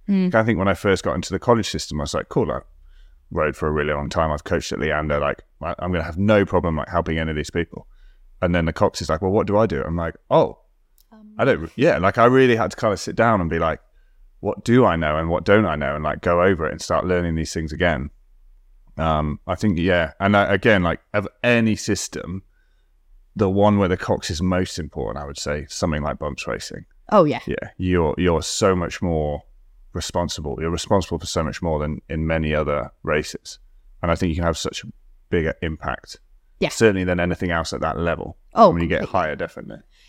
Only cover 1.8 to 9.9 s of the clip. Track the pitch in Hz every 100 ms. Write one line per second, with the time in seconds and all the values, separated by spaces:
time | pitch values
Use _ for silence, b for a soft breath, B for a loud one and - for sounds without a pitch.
1.8 | - 73 71 82 - - 82 64 - -
2.8 | - - - - - 82 76 67 78 76
3.8 | 73 73 71 - 80 76 - 85 - -
4.8 | 78 76 76 71 71 - - - 78 -
5.8 | 90 87 76 78 104 104 101 92 82 78
6.8 | - 90 82 80 80 76 73 87 82 -
7.8 | - - - _ - - 90 87 80 -
8.8 | 98 - 80 80 95 104 101 101 110 71
9.8 | 71